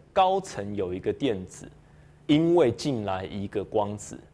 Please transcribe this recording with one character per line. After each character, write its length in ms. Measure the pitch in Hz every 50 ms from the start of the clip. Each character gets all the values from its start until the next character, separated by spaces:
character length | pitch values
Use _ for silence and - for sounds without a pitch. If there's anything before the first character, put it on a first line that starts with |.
| - _ -
高 280 | 196 190 185 190 196
层 340 | 190 - - - 101 101 104
有 180 | 98 95 90 90
一 60 | 92
个 140 | - 107 101
电 320 | - 139 131 107 92 92
子， 240 | - - - - - - - _ _ - - - - - _ -
因 300 | - 147 151 165 165 170
为 160 | 175 - 120 110
进 320 | - - 151 135 113 104
来 200 | 98 95 92 98
一 220 | - 82 101 98 98
个 140 | - 104 92
光 340 | - - 107 101 101 104
子 220 | 101 - - - - - -